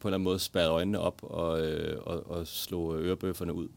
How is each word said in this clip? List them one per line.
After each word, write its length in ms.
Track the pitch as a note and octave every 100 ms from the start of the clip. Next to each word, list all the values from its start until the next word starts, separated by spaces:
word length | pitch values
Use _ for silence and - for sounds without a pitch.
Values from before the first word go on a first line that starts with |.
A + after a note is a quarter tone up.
på 80 | G#2
en 20 |
eller 40 | F#2+
anden 80 |
måde 140 | F#2 F#2
spærrede 320 | - F#2+ E2
øjnene 280 | E2 F#2 G2+
op 220 | E2+ -
og, 440 | - E2 E2+ E2 D#2
øh, 320 | D#2 D#2 D#2
og, 280 | - E2+ -
og 160 | F2 E2
slog 520 | - - F2+ E2 D#2+
ørebøfferne 520 | E2+ F#2 F#2+ F2+ E2+
ud 140 | E2 -